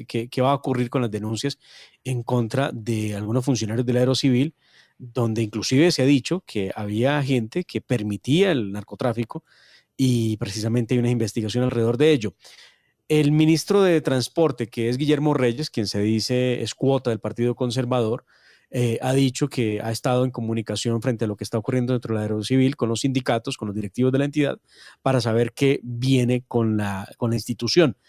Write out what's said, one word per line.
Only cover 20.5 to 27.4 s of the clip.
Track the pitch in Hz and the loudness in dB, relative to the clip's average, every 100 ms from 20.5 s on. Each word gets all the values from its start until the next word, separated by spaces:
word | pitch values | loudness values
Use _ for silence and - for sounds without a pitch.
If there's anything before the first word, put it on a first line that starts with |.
| 113 107 104 120 117 | -4 -4 -4 -2 -2
frente | 131 117 | 0 -2
a | 110 | -2
lo | |
que | 104 | -4
está | 101 113 | -4 -4
ocurriendo | - 131 123 | -2 -2 0
dentro | 127 - | -2 -2
de | 110 | -4
la | |
Aerocivil | 107 107 101 131 131 147 | -2 -4 0 2 2 2
con | 113 | -2
los | 113 | 0
sindicatos, | 139 131 123 120 127 127 | 0 -2 0 -2 -2 -8
con | 107 | -6
los | |
directivos | 101 104 - 127 | -6 -6 0 2
de | 131 | 2
la | 143 | 0
entidad, | 147 139 - _ - - - | 0 -2 -2 _ -20 -20 -6
para | 135 131 | 0 0
saber | 113 113 117 | 2 0 0
qué | - 139 139 | 2 2 2
viene | 123 120 131 135 123 127 - | -2 -4 2 2 2 0 -2
con | 120 113 107 | 0 0 0
la, | 101 98 101 - | -2 -6 -8 -6
con | 117 | -2
la | |
institución | 117 | -2